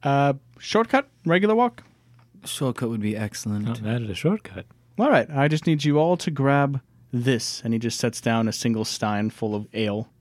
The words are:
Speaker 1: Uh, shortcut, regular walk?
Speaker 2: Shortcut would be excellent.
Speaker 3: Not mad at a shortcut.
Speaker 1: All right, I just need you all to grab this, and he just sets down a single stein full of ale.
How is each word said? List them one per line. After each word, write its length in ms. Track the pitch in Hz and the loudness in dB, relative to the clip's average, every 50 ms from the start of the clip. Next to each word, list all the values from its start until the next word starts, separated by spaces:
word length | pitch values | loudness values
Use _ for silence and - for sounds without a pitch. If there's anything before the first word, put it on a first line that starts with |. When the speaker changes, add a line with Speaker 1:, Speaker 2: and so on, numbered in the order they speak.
Speaker 1:
Uh, 320 | - 147 139 139 143 143 139 139 _ _ _ - | 0 2 2 4 4 2 0 -2 _ _ _ -20
shortcut, 500 | - - - 214 226 226 - 262 269 - _ _ _ | -12 0 0 0 2 4 2 0 0 0 _ _ _
regular 280 | 170 165 180 196 208 214 | 2 2 4 4 4 4
walk? 300 | 226 247 240 240 - - _ _ _ _ _ _ - _ _ _ - - | 4 2 2 0 -6 -20 _ _ _ _ _ _ -20 _ _ _ -18 -14
Speaker 2:
Shortcut 440 | - - - 147 131 120 - 127 117 | -12 -8 -4 -2 -2 -2 -2 -4 -4
would 120 | 117 110 | -2 -2
be 140 | 104 107 107 104 | -2 -2 -2 -2
excellent. 480 | 110 104 - - - 107 104 104 104 | -4 -6 -6 -8 -6 -4 -4 -2 -2
Speaker 3:
Not 160 | 113 113 117 | -4 -6 -6
mad 220 | 107 107 117 123 117 | -4 -4 -4 -2 -4
at 60 | 107 | -4
a 60 | 98 | -8
shortcut. 500 | - - 156 202 220 _ - - - - _ - _ _ _ _ - | -2 0 0 0 0 _ -10 -16 -16 -16 _ -20 _ _ _ _ 0
Speaker 1:
All 120 | 214 294 | 2 4
right, 200 | 277 151 113 - | 4 4 2 2
I 180 | 156 139 139 147 | 0 2 2 2
just 180 | 156 151 - - | 2 0 0 0
need 160 | 160 151 139 | 0 2 2
you 120 | 147 143 147 | 2 4 4
all 180 | 156 165 180 170 | 4 2 2 0
to 140 | - - | -2 -6
grab 500 | 156 139 135 135 139 143 143 139 139 135 - _ _ - - _ | -2 0 2 2 4 4 2 2 0 -4 -6 _ _ -20 -18 _
this, 500 | - 123 120 127 131 113 - - - - - | -4 -2 0 2 0 0 0 -4 -8 -8 -4
and 100 | 117 117 | -2 -2
he 60 | 113 | 0
just 200 | 113 117 - - | -2 -2 -4 -2
sets 200 | - 120 113 - | -4 -4 -4 -2
down 260 | - 120 113 113 113 110 | -2 0 0 2 0 0
a 40 | 104 | -2
single 320 | - - 123 113 110 110 | -2 -2 -2 0 0 -2
stein 440 | - - - - 107 104 104 104 110 | -4 -4 -4 -2 -2 0 0 -2 -4
full 260 | - - - 110 104 | -4 -4 -6 -4 -4
of 120 | 104 107 - - | -4 -6 -6 -4
ale. 360 | 104 113 107 101 107 110 - _ _ | -4 -2 -2 -2 -4 -6 -8 _ _